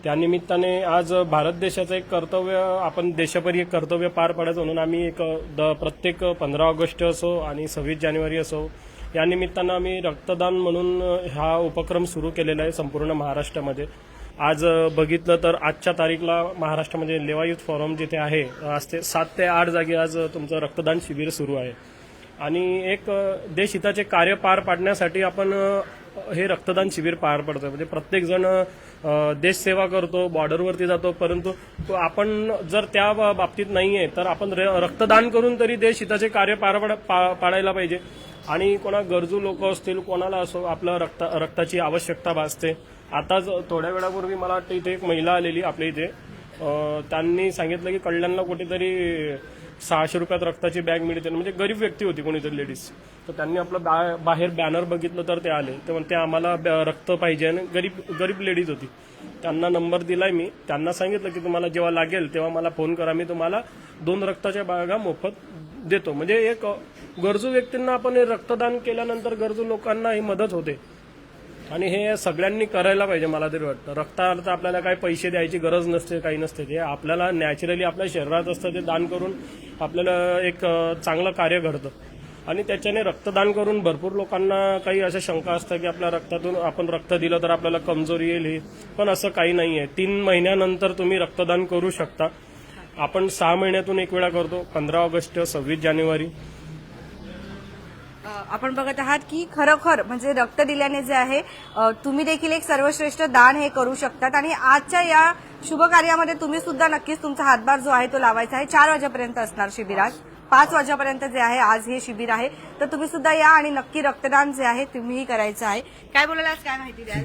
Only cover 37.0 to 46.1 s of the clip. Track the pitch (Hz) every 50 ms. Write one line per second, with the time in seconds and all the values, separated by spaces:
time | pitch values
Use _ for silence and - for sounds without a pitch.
37 | - - 190 180 180 180 185 180 180 180 185 190 196 190 185 190 185 170 175 180
38 | - - - - - - - - - - 151 170 190 196 202 202 196 202 196 202
39 | 208 180 175 175 175 165 185 202 196 196 190 - 190 190 190 - - 190 185 185
40 | 180 196 185 180 180 190 190 185 180 - - 180 180 175 165 165 180 175 175 175
41 | 170 151 - - 175 165 160 156 160 156 - - 170 160 - 175 170 151 156 175
42 | 165 - 165 151 - 175 165 156 156 151 - - - 160 160 160 - - - -
43 | - - - 147 156 - 185 190 180 190 190 180 175 - 175 165 160 170 185 185
44 | 185 185 185 196 180 185 196 185 180 180 185 185 175 - 190 180 175 180 185 180
45 | 185 175 165 160 160 170 180 180 175 170 160 170 185 175 151 165 160 165 156 143
46 | 160 185